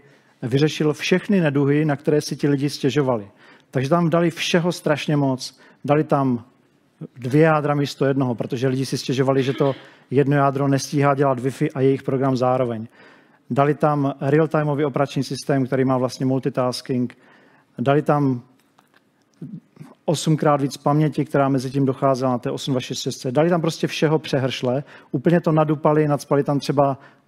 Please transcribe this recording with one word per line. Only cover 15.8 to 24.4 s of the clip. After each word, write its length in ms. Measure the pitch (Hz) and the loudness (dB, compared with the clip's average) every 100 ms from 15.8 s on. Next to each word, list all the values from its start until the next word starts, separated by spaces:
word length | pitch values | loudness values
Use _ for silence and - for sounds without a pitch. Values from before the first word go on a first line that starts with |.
má 140 | 131 131 | 0 0
vlastně 280 | 127 - 131 | -2 -2 -2
multitasking. 920 | 131 139 131 127 120 - 127 120 - - - _ _ _ - | 0 -2 -2 -4 -4 -6 -4 -4 -8 -20 -20 _ _ _ -6
Dali 240 | 120 143 | 0 0
tam 400 | 147 147 139 123 - _ _ _ _ _ _ _ _ - 175 180 _ - - - | 2 2 2 -2 -8 _ _ _ _ _ _ _ _ -20 -16 -16 _ -20 -20 -14
osmkrát 560 | - 151 - 151 156 143 | -4 -2 0 2 2 2
víc 160 | 139 - | 0 -4
paměti, 480 | 151 147 156 - | 0 2 2 0
která 240 | 139 143 135 | -2 2 2
mezi 220 | 135 131 | 0 -2
tím 160 | 135 135 | -2 0
docházela 460 | 131 139 131 131 | 0 0 0 0
na 60 | 123 | -2
té 120 | 139 | -4
osm 220 | 135 - | -8 -4
dva 80 | 127 | -4
šest 200 | - 131 | -4 -8
šest 160 | 135 - | -8 -8
C. 160 | 135 | -4
Dali 160 | 131 165 | 2 2
tam 100 | 175 | 2
prostě 260 | 165 - 170 | 0 -4 -6
všeho 320 | - 156 156 | 0 0 0
přehršle. 680 | - 143 | 0 -2